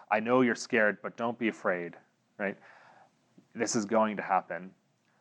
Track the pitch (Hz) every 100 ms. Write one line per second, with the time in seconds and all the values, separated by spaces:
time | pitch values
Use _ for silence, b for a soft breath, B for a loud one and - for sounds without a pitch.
0 | B 107 110 127 123 107 - 117 107 98
1 | 101 - 117 113 113 - 107 90 85 -
2 | _ _ _ - 101 - b b b b
3 | b _ _ _ _ 113 113 120 101 110
4 | 110 98 90 92 - 87 92 _ _ _
5 | _ _